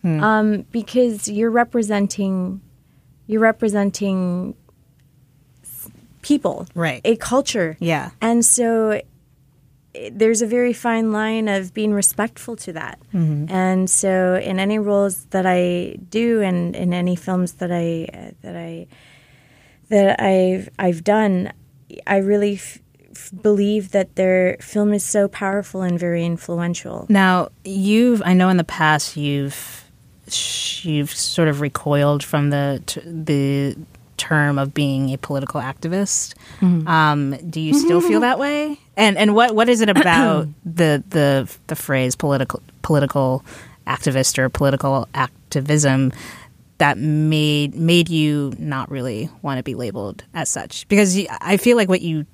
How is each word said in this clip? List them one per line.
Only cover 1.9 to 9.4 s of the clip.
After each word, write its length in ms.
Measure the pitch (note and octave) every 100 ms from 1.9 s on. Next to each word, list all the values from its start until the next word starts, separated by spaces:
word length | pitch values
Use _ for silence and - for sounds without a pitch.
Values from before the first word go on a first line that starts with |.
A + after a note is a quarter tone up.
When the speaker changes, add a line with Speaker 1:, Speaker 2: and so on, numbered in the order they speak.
| G#3 G3+ - G3 F#3+ F#3 F#3+ - _ _ _ _ _ -
Speaker 2:
you're 140 | G#3+
representing 1120 | A3+ A3 A3+ G#3 G3+ - G3+ F#3+ F3+ F3+ F#3 - _ _ _ _ _ _ _ _ _ _
s-, 260 | - - - - _ _
people, 440 | - C#4+ F3 - F3
Speaker 1:
Right. 260 | E3+ E3 B2+
Speaker 2:
a 120 | - A3+
culture. 600 | - B3+ - A3+ E3 D#3
Speaker 1:
Yeah. 300 | E3+ D3+ C3 -
Speaker 2:
And 240 | A3+ A#3
so, 560 | A3+ - A#3 A3+ A3 G#3 - _ _ _